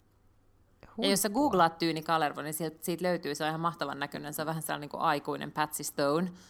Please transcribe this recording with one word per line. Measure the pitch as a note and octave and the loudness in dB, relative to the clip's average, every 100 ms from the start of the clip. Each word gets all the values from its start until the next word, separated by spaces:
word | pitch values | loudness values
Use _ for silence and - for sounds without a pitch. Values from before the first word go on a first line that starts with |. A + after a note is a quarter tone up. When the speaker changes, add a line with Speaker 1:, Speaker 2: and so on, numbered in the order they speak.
| _ _ _ _ _ _ _ _ - - | _ _ _ _ _ _ _ _ -14 -2
Speaker 1:
Ja | A#3+ | 2
jos | D4 | 4
sä | G#3+ | 2
Speaker 2:
Huippua. | G#3 | 2
Speaker 1:
googlaat | D4 F#3 E3 - | 4 6 6 4
Tyyni | E3 D#3 | 0 0
Kalervo, | D#3+ E3 D3 C#3 | 0 2 2 -2
niin | D3 | -6
sieltä, | D3+ D#3+ D#3+ | -4 -6 -4
siitä | - E3 | -4 -2
löytyy, | F3+ F3 D3 | 0 0 -2
se | D3+ | -2
on | D#3 | -2
ihan | D#3+ | 0
mahtavan | E3 D#3 C#3+ C#3 | -2 -2 -6 -4
näköinen. | C#3+ D3 D3 | -6 -6 -8
Se | D3+ | -4
on | D#3 | -4
vähän | D#3+ | -4
sellainen, | D#3 D3 | -4 -6
niinku, | D3 - | -6 -2
aikuinen | D#3+ D3 D3 C#3+ C#3+ | 0 0 -2 -6 -6
Patsy | D3+ D3+ - | -2 -4 -4
Stone. | D3 - C#3+ D3+ F3+ - - | -6 0 2 2 0 -4 -18